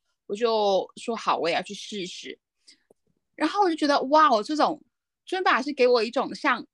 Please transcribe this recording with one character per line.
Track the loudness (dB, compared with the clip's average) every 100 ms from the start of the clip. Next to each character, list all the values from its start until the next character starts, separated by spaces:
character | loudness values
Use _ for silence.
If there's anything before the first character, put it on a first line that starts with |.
| _ _ -12
我 | -4
就 | 0 0 2 0 -2
说 | -10 -10 -6
：“好， | -2 -2
我 | 0
也 | -2
要 |
去 | -6
试 | -14 -12 -10 -10
试。” | -12 -16 -18 _ _ _ _ _ _ _ _ _
然 | -4 -2
后 | 2
我 | 2
就 |
觉 | 2 2
得， | 2
哇， | 4 6 6 4
这 | 0
种 | 0 0 0 _ _ _ _
尊 | -8 -2
巴 | 0 0
是 | -2
给 | 2 4
我 | 4
一 | 2
种 | -4 -4
像 | -4 -2 -2 -6